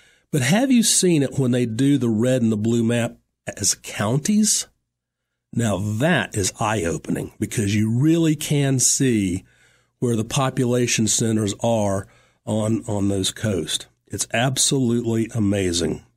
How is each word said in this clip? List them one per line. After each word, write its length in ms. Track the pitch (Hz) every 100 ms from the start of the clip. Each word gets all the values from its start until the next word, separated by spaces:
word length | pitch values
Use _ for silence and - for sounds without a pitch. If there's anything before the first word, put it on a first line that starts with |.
| _ _ _
But 120 | 151
have 280 | 123 202 262
you 120 | 240
seen 400 | - - 185 160
it 160 | 135 -
when 120 | 127
they 160 | 123 120
do 320 | 110 139 143
the 100 | 120
red 340 | 107 123 127
and 80 | 110
the 60 | 107
blue 260 | 110 117
map 340 | 113 120 117 - _ _ -
as 280 | - 98
counties? 960 | - - - 104 139 175 208 214 - - _ _ _ _ _ _ _ _
Now 240 | 120 113 95
that 600 | 104 107 151 156 95 104
is 160 | 90 -
eye-opening 760 | 110 110 85 - - - - -
because 360 | 107 - 101
you 260 | 107 110 117
really 360 | 156 165 160 156
can 420 | - 147 139 131
see 680 | - - 135 113 95 92 - _ _ _ _ _
where 180 | 123 117
the 80 |
population 840 | 110 - 131 135 123 123 123 - 110
centers 480 | - 113 110 104 104
are 440 | 117 113 101 98 - _ _ _
on, 400 | - 107 107 110 107
on 220 | 104 98
those 220 | 98 95
coasts. 560 | - 113 92 78 - - _ _
It's 220 | 101 -
absolutely 960 | 113 131 135 - 139 120 120 113 113 110
amazing. 720 | 120 101 101 90 85 80 73 -